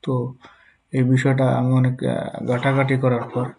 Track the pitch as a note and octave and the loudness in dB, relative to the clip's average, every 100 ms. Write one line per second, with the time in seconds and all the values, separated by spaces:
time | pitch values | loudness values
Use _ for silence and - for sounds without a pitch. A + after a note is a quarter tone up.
0 | - B2+ B2 - - - _ _ _ C3 | -2 -4 -4 -10 -20 -20 _ _ _ 0
1 | B2+ C3 C3+ C3+ C3 B2+ B2+ C3 B2+ B2+ | 2 4 2 2 2 2 2 2 2 0
2 | C3 A#2+ - - - B2 C3+ C3+ C3+ C3 | -2 -4 -6 -8 -4 -2 0 0 2 2
3 | C3 A#2+ A#2 B2+ B2 | 2 0 -4 -6 -6